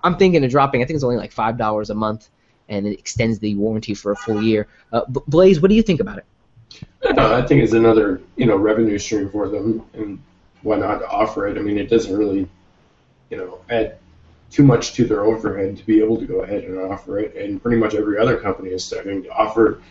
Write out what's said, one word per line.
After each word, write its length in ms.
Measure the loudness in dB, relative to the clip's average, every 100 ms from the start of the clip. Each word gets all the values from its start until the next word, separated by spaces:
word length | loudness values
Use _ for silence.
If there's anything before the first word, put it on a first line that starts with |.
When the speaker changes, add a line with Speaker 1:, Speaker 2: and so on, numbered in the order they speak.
Speaker 1:
I'm 120 | -2 4
thinking 260 | 4 4
of 60 | 4
dropping. 320 | 4 2 2
I 20 |
think 120 | 0 0
it's 80 |
only, 120 | 0 -2
like, 160 | -4
five 240 | -4 -4 -2
dollars 320 | -2 -2 -4
a 60 |
month, 340 | -4 -2 -4 _ _ _ _ -8
and 180 | -6 -4
it 120 | -6
extends 400 | -8 -2 -2 0
the 160 | -2
warranty 400 | -2 -2 -4 -6
for 180 | -8 -4
a 40 | -6
full 260 | -4 -2
year. 260 | 2 0 -2 _ -4
Uh, 140 | -4 -2
B-, 100 | -6 0
Blaze, 340 | 4 6 6
what 100 | 4
do 40 |
you 80 | 4
think 180 | 2 0
about 180 | -2 -8
it? 60 | -18 _ _ _ _ -20 -20 -6
Speaker 2:
I 40 | -2
don't 40 | 2
know, 180 | 2
I 120 | 2 4
think 160 | 4
it's 100 | 4
another, 480 | 4 6 6 2 -2 -8 -2
you 80 |
know, 120 | 2 2
revenue 420 | 2 2 2 0
stream 320 | -2 -4 -4
for 180 | -4 -4
them, 360 | -4 -4 -4 -6
and 260 | -12 -12 -12 -18 _ _ _
why 140 | -4 -2
not 260 | -2 -4
offer 440 | -4 -2 -2 -2 -4
it? 80 | -4
I 60 |
mean, 160 | -4 -4
it 100 | 0
doesn't 260 | 0 0
really, 320 | -2 0 -2 -4 _ _ _ _ _ _ _ -14
you 80 | -12
know, 220 | -12 -14 -4
add 260 | -2 -2 -8 _ _ _ _ _
too 140 | 4
much 280 | 6 6 0
to 120 | -2 0
their 180 | 2
overhead 540 | 2 0 -2 -4 -6 -6
to 80 | 2
be 160 | 4
able 160 | 4 0
to 80 | -2
go 160 | -6
ahead 220 | -4 -6
and 140 | -8 -8
offer 400 | -8 -10 -8 -6
it, 160 | -6 -8
and 240 | -10 -6
pretty 160 | 0 2
much 160 | 2
every 240 | 0 -2 0
other 180 | 0 0
company 320 | -2 -6 -6
is 160 | -8
starting 380 | -8 -10 -6 -8
to 80 | -8
offer 500 | -2 -2 4 2 2 -12